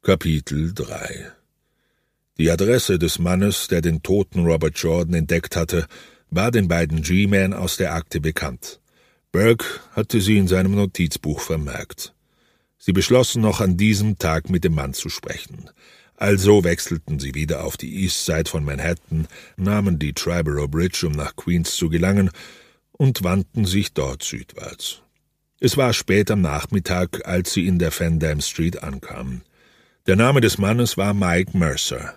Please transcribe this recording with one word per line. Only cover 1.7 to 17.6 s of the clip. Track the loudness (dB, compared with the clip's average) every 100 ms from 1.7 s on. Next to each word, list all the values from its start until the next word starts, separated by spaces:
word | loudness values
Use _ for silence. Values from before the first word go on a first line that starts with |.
| _ _ _ _ _ _ 0
Die | 2
Adresse | 4 4 2 2 2
des | 2 0
Mannes, | 0 2 2 0 -2
der | 0
den | 0 -2
toten | 0 0 2 0
Robert | 2 2 0 -2
Jordan | -2 0 0
entdeckt | 0 0 -2 -2 -4
hatte, | -2 -2 -4 -12 -20 _ _
war | -2 2
den | 2 2
beiden | 2 0 -2
G-Men | 2 2 4 2 2
aus | -2 -6 -2
der | -4
Akte | -4 -6 -4
bekannt. | -4 -4 -6 -8 -14 -18 _ _ _ _ _
Burke | 2 4 4 0 -10 -8
hatte | -6 0 0
sie | 4 4
in | 4
seinem | 4 2
Notizbuch | 2 0 0 -2 -2 -4 -6
vermerkt. | -4 -4 -4 -8 -12 -14 -16 _ _ _ _ _ _ _
Sie | 0
beschlossen, | 2 4 4 4 2
noch | 0 2
an | 0 2
diesem | 2 2 0 0
Tag | 0 -2 0
mit | 0
dem | 0
Mann | 0 -4 -8
zu | -10
sprechen. | -10 -10 -12 -12 -18 -20 _ _ _ _ _
Also | 0 4 6 6
wechselten | 6 -2 -4 -6 -4 -6
sie | -6 -6
wieder | -4 -4